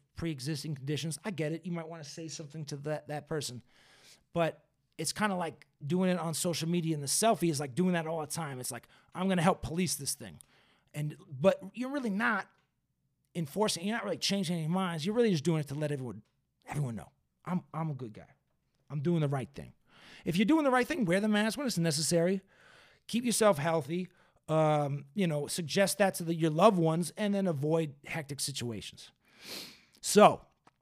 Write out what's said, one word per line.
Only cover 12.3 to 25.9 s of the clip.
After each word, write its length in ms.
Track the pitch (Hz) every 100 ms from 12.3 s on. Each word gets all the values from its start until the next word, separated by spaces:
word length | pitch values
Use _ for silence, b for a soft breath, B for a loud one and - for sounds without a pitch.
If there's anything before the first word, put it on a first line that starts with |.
| 202 - _ _ _ _ _ _ _ _
enforcing, 500 | 175 156 196 208 170
you're 100 | 190
not 100 | 233
really 120 | 202 160
changing 400 | - 196 170 175
any 120 | 156
minds. 360 | 185 185 165
You're 100 | 156
really 180 | 220 233
just 120 | 170
doing 160 | 147 160
it 80 | 139
to 60 |
let 180 | 139 151
everyone, 300 | 143 127 104 - _ _ _ -
everyone 300 | 151 135 107
know, 140 | 69 _ _ _
"I'm, 180 | - 180 -
I'm 160 | 156 160
a 40 |
good 200 | 131 123
guy. 200 | 107 - _ _ _ _ _ -
I'm 120 | 143
doing 200 | 143 170
the 80 | 147
right 220 | 139 123
thing." 200 | - 64 - _ B B B
If 140 | 190 170
you're 80 | 214
doing 180 | 320
the 60 | 285
right 160 | 247 247
thing, 180 | 311
wear 160 | 190 185
the 80 | 214
mask 300 | 208 220 214
when 80 | 277
it's 100 | 170
necessary. 640 | 165 147 151 170 170 196 - B B B B B -
Keep 200 | 220 247
yourself 320 | 202 214 143
healthy. 500 | 160 165 135 175 185 _ b b -
Um, 560 | 156 156 151 143 139 -
you 120 | 208 180
know, 200 | 147 143
suggest 520 | - 156 180 196